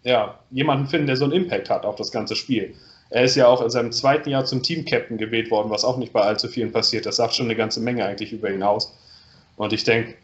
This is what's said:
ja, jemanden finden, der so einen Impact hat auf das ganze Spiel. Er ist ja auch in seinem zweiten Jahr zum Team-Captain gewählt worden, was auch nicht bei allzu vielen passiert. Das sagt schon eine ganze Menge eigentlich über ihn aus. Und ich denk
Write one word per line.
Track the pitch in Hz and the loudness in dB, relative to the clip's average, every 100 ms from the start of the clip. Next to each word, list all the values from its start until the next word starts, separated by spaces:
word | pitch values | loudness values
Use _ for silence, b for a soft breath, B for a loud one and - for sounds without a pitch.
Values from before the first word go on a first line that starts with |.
ja, | 123 123 104 - _ | 4 2 2 -8 _
jemanden | 131 151 135 139 | -2 0 2 0
finden, | 165 139 | 0 0
der | 131 | 2
so | |
einen | 139 | 2
Impact | 175 180 98 - | 2 0 -4 -2
hat | 107 104 | -2 -2
auf | 104 | -6
das | 107 | -6
ganze | 113 107 110 | -6 -4 -6
Spiel. | - 117 92 B B B B | -2 -2 -2 B B B B
Er | 120 | 2
ist | 131 | 4
ja | 123 120 | 8 8
auch | 127 | 8
in | 117 | 2
seinem | 123 117 | 0 -2
zweiten | 117 135 151 147 | 0 2 2 0
Jahr | 135 | -2
zum | 131 131 | 0 -2
Team-Captain | - 170 - 120 - 110 | -2 -4 -2 -2 -2 -6
gewählt | 110 113 113 | -2 -2 0
worden, | 107 107 | 0 0
was | 107 | -2
auch | 120 127 | -2 -2
nicht | 117 | -2
bei | 117 | 0
allzu | 107 110 - | 2 0 -4
vielen | - 110 | -4 -2
passiert. | 113 - 113 - | 0 0 -2 -4
Das | - | -2
sagt | - | 0
schon | - 120 | 0 -2
eine | 110 | -2
ganze | 110 117 | -2 -2
Menge | 117 120 | -4 -2
eigentlich | 101 101 104 | -4 -4 -10
über | 107 104 | -6 -6
ihn | 98 | -2
aus. | 101 104 - B B B B B B - | 0 0 -4 B B B B B B -8
Und | 107 | -4
ich | 110 | -2
denk | - 113 113 - | 2 2 0 -12